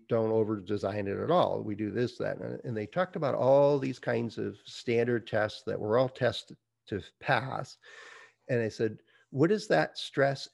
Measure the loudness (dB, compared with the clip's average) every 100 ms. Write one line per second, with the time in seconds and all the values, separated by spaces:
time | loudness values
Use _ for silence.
0 | -2 0 2 2 2 0 -2 -2 -2 -2
1 | -2 -2 2 2 2 0 -4 -4 -4 -2
2 | -2 -2 -6 -4 -6 -8 -6 -6 -4 -4
3 | -4 -2 -2 2 6 6 6 4 -2 -4
4 | -2 -2 -2 -4 -8 -8 -16 -10 0 2
5 | 2 0 0 0 0 -4 -8 -4 2 2
6 | 2 0 -2 -2 -12 -20 _ _ -8 -8
7 | -8 _ 0 0 0 -8 -8 -16 -20 -20
8 | -20 -20 -20 _ -2 0 0 -2 -4 -4
9 | _ _ _ 2 2 2 2 2 2 -4
10 | -6 2 2 0 -6